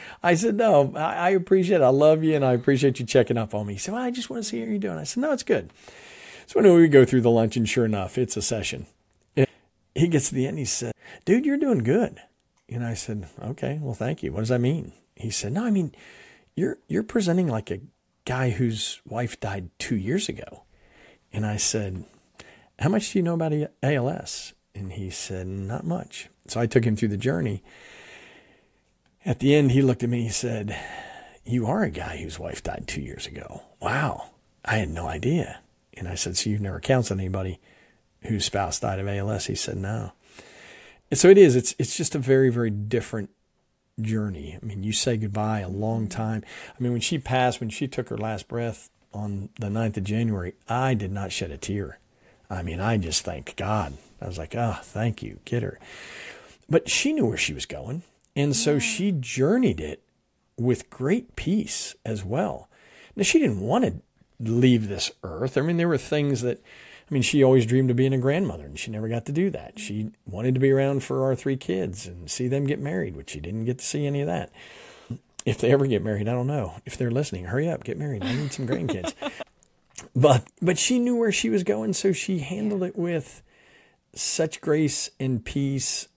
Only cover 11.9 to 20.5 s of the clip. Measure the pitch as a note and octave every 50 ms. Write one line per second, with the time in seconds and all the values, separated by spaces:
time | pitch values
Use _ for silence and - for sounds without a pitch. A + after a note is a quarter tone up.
11.9 | D3 A3 A#3+ - - - - _ _ _ _ _ _ _ _ - A#2 A#2 A#2+ A#2
12.9 | A2+ - - - A2 G#2 F#2 - - - - A2+ - - - C3 C#3+ D#3 D3+ C3+
13.9 | A#2 - A2+ B2 - - - - C#2 G2 A2+ A#2 B2+ A#2+ A#2+ B2+ D#3 E3 - -
14.9 | - _ _ _ _ - - A2+ G#2+ - - G2+ B2+ F#3+ A#3+ A#3+ G#3 G3 E3+ D3
15.9 | - - - - - - - - - _ _ _ _ - - - - - _ -
16.9 | D3+ F#3 A3 A3 - A#3+ G3+ F3 E3+ F#3 F#3 D#3 A#2 A2 - - - F#2+ - -
17.9 | _ _ _ _ _ _ _ - B2+ B2+ C3 B2 G#2+ F#2 B2+ A#2 A2 G#2 - -
18.9 | - - _ - - A#2 B2 A#2 - - - G#2 F2+ G2+ F2+ F2 - - - -
19.9 | A#2+ G#2+ F#2+ G#2 C#3+ G3 - - - - - -